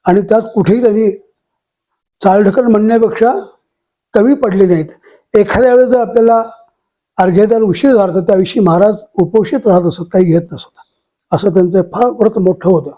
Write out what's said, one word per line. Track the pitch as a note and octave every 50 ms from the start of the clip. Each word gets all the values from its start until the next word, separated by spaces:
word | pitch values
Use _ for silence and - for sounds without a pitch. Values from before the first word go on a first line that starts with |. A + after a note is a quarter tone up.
| _
आणि | F#3+ F3 G#3
त्यात | G3 G3 G#3+ A3+ A3 - -
कुठेही | G#3+ F3 D#3+ G#3 A#3+
त्यांनी | B3 A3+ G#3 A3 A3 G3+ G3 - _ _ _ _ _ _ _ _ _ _ _ _ _ _ _ _ _ _ _ _
चालढकल | - G3 F#3+ G3+ G#3 G#3 G#3 C4+
म्हणण्यापेक्षा | B3 A#3 A3 G#3 G#3+ A3 A#3 A3+ A3+ G3+ - - A3+ A#3+ G4 G4+ - - _ _ _ _ _ _ _ _ _ _ _ _
कमी | - G#3+ G#3 B3+ C#4+
पडले | C#4 C4+ G#3 F#3 G3 G3
नाहीत. | F3+ F3+ D#3+ D#3 D3+ - _ _ _ _ _ _ _ -
एखाद्या | G#3+ G3+ G3+ - G3+ B3+ B3+ B3
वेळेस | B3 B3+ A#3+
जर | B3+ B3
आपल्याला | A#3 F#3 - A#3 A3+ A#3 A3+ A3+ A3+ A3+ - - _ _ _ _ _ _ _ _ _ _ _ -
अर्घ्य | F#3 F#3 E3+ F#3 G#3+
द्यायला | G#3 A3+ A3+ A3
उशीर | G3 E3+ - - C#4 B3+
झाला | G#3+ G3 F#3 E3
तर | F#3+
त्याविषयी | F3 - G3+ F#3+ F#3+ - - B3
महाराज | G3 E3+ E3 F3+ G3+ G#3+ G#3 G#3+ - _ _ -
उपोषित | F3 E3+ G3 A3 G3+ - D4 C4 -
राहत | A3 F3+ F3+
असत, | F3 E3+ - - E3 -
काही | - F#3 F#3
घेत | E3+ D#3+ E3+ E3+ -
नसत, | D#3 A#2+ - _ _ _ _ _ _ _ _ _ _ _ _ _
असं | F3 F3 G3 G3+
त्यांचं | E3 F#3 F3+ F3 F3 F#3+
फार | F3+ F3+ - G3+ A#3+
व्रत | B3 A#3 G#3+ A#3+ A#3 A3+ A3
मोठं | F#3 F#3 F3+ - - F3+
होतं. | F#3 D#3+ C3+ C#3+ -